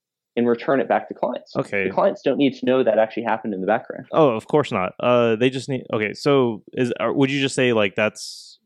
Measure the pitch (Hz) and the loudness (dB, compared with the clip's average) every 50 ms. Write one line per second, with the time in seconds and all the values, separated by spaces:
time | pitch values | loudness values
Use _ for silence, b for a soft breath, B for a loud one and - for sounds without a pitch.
0 | _ _ _ _ _ _ _ 120 120 120 120 117 - - 139 131 - - 101 104 | _ _ _ _ _ _ _ 0 2 2 2 0 0 0 0 0 2 2 0 0
1 | - - - - 175 - - - - - - - 131 - 104 98 95 92 98 185 | 0 -4 -6 -4 -4 -4 -4 -8 -12 -6 -6 -6 -4 -2 -2 -2 -2 0 0 0
2 | 180 196 190 - - 143 127 131 143 127 - - 127 127 127 131 120 110 107 107 | 0 0 0 0 -2 -2 2 2 2 0 0 -2 0 0 2 2 2 2 2 2
3 | 113 - - 110 120 110 107 113 - 113 101 92 92 98 110 127 - - - - | 2 0 -2 -6 -4 -2 -4 -4 -4 -6 -6 -4 -2 -2 -2 -2 -2 -8 -12 -14
4 | - - - 147 175 131 113 110 - - 156 151 131 - 120 95 92 - - - | -12 -4 0 2 2 2 2 -2 -4 0 0 0 0 0 -2 -2 -2 -4 -4 -2
5 | - 123 123 120 120 117 113 107 123 131 131 135 120 - 131 123 - - - 110 | 0 2 4 4 4 2 2 2 0 0 0 -2 -6 -6 -8 -8 -6 -4 -4 -2
6 | 107 101 - - - 147 143 135 127 120 110 95 - - - - 127 120 - - | -2 -4 -6 -2 0 2 2 4 2 2 -2 -4 -10 -8 -4 -2 -2 -2 -2 -2
7 | 101 110 - 143 139 135 143 139 135 131 - 135 127 123 117 107 104 98 - 113 | -2 -2 2 2 2 2 2 -2 -2 -2 0 2 2 4 4 2 2 0 0 0
8 | 107 107 - - - - - - - - - _ _ | 0 0 -2 -6 -12 -14 -16 -18 -20 -20 -20 _ _